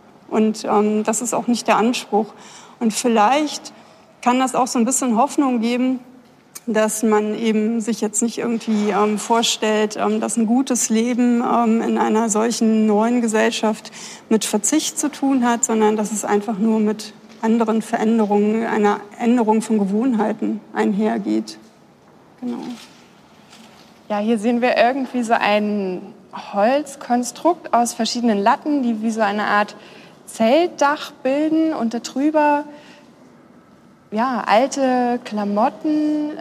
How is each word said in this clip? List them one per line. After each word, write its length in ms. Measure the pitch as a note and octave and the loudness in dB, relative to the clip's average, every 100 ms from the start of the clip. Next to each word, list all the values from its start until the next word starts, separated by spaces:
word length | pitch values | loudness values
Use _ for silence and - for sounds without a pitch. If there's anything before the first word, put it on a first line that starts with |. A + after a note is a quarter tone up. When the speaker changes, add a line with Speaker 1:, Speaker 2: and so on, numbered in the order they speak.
| - - - | -20 -20 -4
Speaker 1:
Und, 340 | A3+ A3 G#3+ | 0 0 0
ähm, 400 | - G#3 G#3+ G#3+ | -2 0 2 0
das 180 | G#3+ A3+ | -2 -4
ist 120 | A#3+ | -4
auch 140 | - A#3+ | -4 -2
nicht 200 | A#3 - | -2 0
der 100 | F#3+ | 2
Anspruch. 560 | B3 B3 - G#3 A3 - - - - - | 2 -2 -2 -2 -2 -8 -20 -20 -20 -4
Und 140 | A3+ | -2
vielleicht 800 | - B3 A3 G#3 C#4+ D4+ - - - - - - _ | 0 0 2 4 2 0 -6 -14 -20 -20 -20 -20 _
kann 180 | A#3+ B3+ | 0 0
das 160 | B3+ - | 0 0
auch 120 | B3+ | 0
so 120 | B3 | 0
ein 60 | A3+ | 0
bisschen 320 | - B3+ A3 | 0 0 2
Hoffnung 420 | B3+ - C#4 A#3+ | 2 0 0 0
geben, 400 | A3+ B3 B3+ B3+ - - - _ _ - - | 0 0 -2 -2 -8 -20 -20 _ _ -12 -4
dass 360 | G#3+ G#3+ - | 0 0 0
man 320 | A3 G#3+ G#3+ G#3+ | 2 2 0 -2
eben 460 | A3+ G#3+ G#3+ A#3 | 0 0 0 -2
sich 200 | G#3+ A3 | -4 -4
jetzt 200 | G#3 - | -4 -2
nicht 160 | A#3 - | -4 -4
irgendwie, 520 | A#3+ A3+ - G#3+ G#3 | -4 -4 -2 0 0
ähm, 280 | F#3+ G#3+ G#3 | 0 0 0
vorstellt, 800 | - A3+ A3+ - G#3+ G#3+ G#3+ - | 0 0 0 0 0 0 -2 -2
ähm, 220 | G#3 A3 | -2 -2
dass 180 | A3+ A#3 | -2 -2
ein 80 | A3 | 2
gutes 440 | B3 C4+ B3 - | 0 0 -2 0
Leben, 520 | A3 A#3+ A#3+ A#3+ A#3+ | 0 0 0 2 2
ähm, 400 | - A#3 A#3 A3+ | 0 0 2 0
in 160 | A#3 A3 | 0 0
einer 320 | A3+ A3 A3+ | 0 0 0
solchen 560 | G#3+ A#3 A3 A3+ A3 G#3+ | 0 0 2 2 4 4
neuen 360 | G#3 A3+ B3 | 2 2 0
Gesellschaft 680 | A3+ A3 A3+ - A3 A3 - - - - - | 0 0 0 0 -2 -2 -8 -18 -18 -18 -2
mit 160 | A3 - | 0 0
Verzicht 540 | G#3+ - D#4 - - | -2 0 0 0 -4
zu 100 | D4 | -6
tun 340 | - C#4 C4+ | -2 0 2
hat, 220 | A#3+ A#3 - | 2 0 0
sondern 320 | A3 G#3+ G#3+ | 2 2 2
dass 140 | G#3 | -2
es 120 | G#3+ | -4
einfach 340 | - G#3 A3 F#3+ | 0 0 0 -2
nur 220 | A3+ A3 | 0 2
mit 340 | G#3+ G#3+ - - - - | 0 -2 -8 -18 -20 -4
anderen 400 | A3+ A3+ A3 A3 | 0 2 4 2
Veränderungen, 840 | - - A3+ A3+ G#3 G#3 G#3 A3 A3+ | 0 0 2 4 4 4 4 2 0
einer 360 | A3 G#3 G3+ - - | 2 2 2 -6 -2
Änderung 440 | A#3 B3 A3 A3 | 2 4 4 2
von 160 | A3 A3 | 2 2
Gewohnheiten 800 | F#3+ G#3 C4 A3 A3 A3 G#3 G#3+ - | 2 2 2 2 0 -2 -4 -4 -6
einhergeht. 840 | - A3 G3+ G#3+ A3+ G3+ A2 - - - _ - _ _ - - - | -2 0 2 0 -2 -2 -2 -4 -12 -20 _ -20 _ _ -20 -20 -12
Genau. 200 | B3 A#3+ B3 A#3 - - - - - - - - - - - - - | -10 -8 -10 -12 -16 -20 -20 -20 -20 -20 -20 -20 -20 -20 -20 -20 -8
Speaker 2:
Ja, 60 | G#3 | -4
hier 200 | G#3+ A#3 | 0 0
sehen 240 | A3+ A#3+ | 0 0
wir 140 | B3 - | 2 4
irgendwie 480 | A#3 C4+ B3+ B3 | 2 2 -4 -4
so 80 | A3 | -2
ein 720 | A#3 G#3 G#3 G#3 G#3 F#3+ F3+ G3 - - - - | 0 2 0 0 -2 -4 -6 -10 -20 -18 -18 -8
Holzkonstrukt 1200 | G3+ A3 C#4+ D4+ - - A#3+ A#3+ - D#4+ F4 - | 0 2 0 -2 -12 -4 -2 -2 -2 -2 -2 0
aus 200 | A#3 A#3+ | 0 0
verschiedenen 460 | - A3 A#3+ A#3 G3+ | -2 -4 0 0 2
Latten, 440 | G#3 D4 D#4 D4 | 2 0 0 0
die 180 | A#3+ G#3+ | 0 -2
wie 80 | A3+ | -4
so 120 | A3 | -2
eine 240 | G3+ G#3 G#3 | -2 -2 0
Art 320 | G#3 G#3 - - - - - - | 0 0 -6 -20 -20 -20 -20 -16
Zeltdach 840 | - A3+ D4 F4 - C#4+ D4+ - - | -2 2 4 2 0 0 0 -6 -6
bilden 500 | C4 C#4+ D#4 D#4+ D#4+ | -2 0 0 0 0
und 200 | - A3+ | -2 -4
darüber, 720 | A#3 - C4 D4+ D4+ D4 D4 D4 - - - - - - - - - - - - - _ | -4 -6 -2 0 2 2 2 -2 -14 -20 -20 -20 -20 -20 -20 -20 -20 -20 -20 -20 -20 _
ja, 320 | G#3+ C4 A#3 - | -4 -2 -2 2
alte 760 | G#3 C4 C#4 C4 B3+ B3 A#3+ | 2 2 0 0 2 0 -2
Klamotten, 1080 | - G#3 G3+ G#3 C4 D#4 D#4 D4+ D4+ D4+ D4+ D4+ | -4 -6 -2 0 0 0 -2 0 0 -2 -4 -6